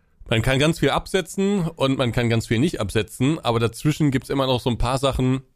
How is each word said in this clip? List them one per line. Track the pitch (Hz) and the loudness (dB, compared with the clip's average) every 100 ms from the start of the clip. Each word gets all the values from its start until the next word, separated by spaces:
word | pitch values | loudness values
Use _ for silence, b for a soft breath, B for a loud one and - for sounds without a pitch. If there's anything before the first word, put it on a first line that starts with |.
| b b - | b b -2
man | 113 | 0
kann | 123 131 | 2 2
ganz | 151 165 | 2 2
viel | 139 | 0
absetzen | 143 - 190 - - 196 202 165 | 0 -2 -4 -2 -2 0 0 -2
und | - 135 135 | -2 0 0
man | 123 | 0
kann | 117 120 | 0 0
ganz | 113 - | 0 0
viel | 113 | 0
nicht | 156 - | 0 0
absetzen, | 104 110 104 - 127 160 | -2 -2 -2 0 0 0
aber | 120 113 | 0 0
dazwischen | 113 - 151 147 147 | 0 0 -2 2 2
gibt's | 131 - | 0 -2
immer | 139 131 | -2 0
noch | 127 | 0
so | 135 | 0
ein | 117 | 0
paar | 120 131 | 0 0
Sachen, | 139 123 127 131 - | 0 0 0 -2 -6